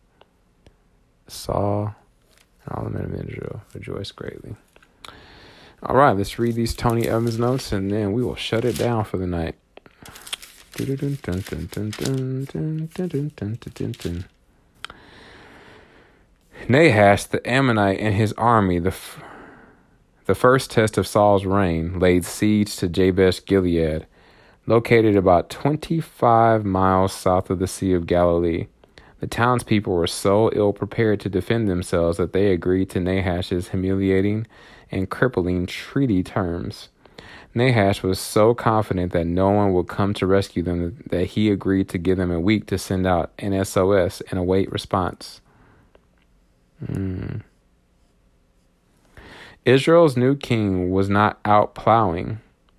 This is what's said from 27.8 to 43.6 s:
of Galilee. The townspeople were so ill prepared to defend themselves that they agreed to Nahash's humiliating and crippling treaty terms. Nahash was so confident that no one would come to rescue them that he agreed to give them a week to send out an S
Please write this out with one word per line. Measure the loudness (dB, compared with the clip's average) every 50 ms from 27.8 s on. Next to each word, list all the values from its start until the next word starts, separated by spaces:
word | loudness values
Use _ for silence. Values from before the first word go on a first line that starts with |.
| -2 0
of | 0 0 0
Galilee. | 0 2 2 4 4 2 2 0 0 -2 -4 -6 -8 _ _ _ _ _ -20 -20 -20 -14 _
The | -10
townspeople | -8 -4 -2 0 0 0 -2 0 0 -2 0 0 0 -2
were | 0 -2
so | -2 -4 -2 0 2 2 4 2 2 2
ill | 2 0 0
prepared | 0 -2 -6 -6 -2 0 0 0 0 -2
to | -2 -4
defend | -4 -2 -2 0 -2 0 0
themselves | 0 -2 -2 -2 -2 -2 0 0 0 0
that | -2 -2 -2
they | 0 0 2 2 2
agreed | 0 0 0 0 0 0 -2
to | -4 -4
Nahash's | -2 -2 -2 -2 -2 -2 -2 -4 -4 -4 -4 -6 -4 -4
humiliating | -4 -4 -2 -2 -2 0 2 2 2 2 2 0 -2 -2 -6 -8 -14 -20 -20 -20 -20 -20 -14 _
and | -6 -4 -4 -4
crippling | -2 -2 -2 0 0 -2 -2 0 -2 -2 -4
treaty | -6 -8 -12 -14 -6 -2 -2 0 2 2 0
terms. | 0 -2 -4 -4 -2 -2 -4 -6 -6 -8 -10 -14 -18 -20 _ _ _ -20 _ -20 -20 -20 -20 -20 -20 -8 -2
Nahash | 0 2 2 4 4 4 2 2 0 0
was | -2 -2 -2
so | -6 -2 2 4 4 4 4
confident | 2 0 0 2 2 0 0 -2 -2 -2 0 0
that | 0 0
no | 0 0 2 2 4
one | 4 4 2 2 2
would | 0 0
come | -2 -2 -2 -2 -2 0
to | -2 0
rescue | 2 2 2 2 0 -4 -4
them | -4 -2 -2 -2 -4 -4 -8 -10 -8 -6
that | -4 -2 -2
he | -2 -2 0 2 2
agreed | 0 0 0 0 0 0 0 -2
to | -4
give | -2 0 0 0
them | 0 0 -2
a | -2 0
week | 0 0 0 0 0
to | -4 -4
send | -6 -4 -4 -2 0 0
out | 2 2 0 0 -4 _ -10
an | -6 -4 -2
S | -2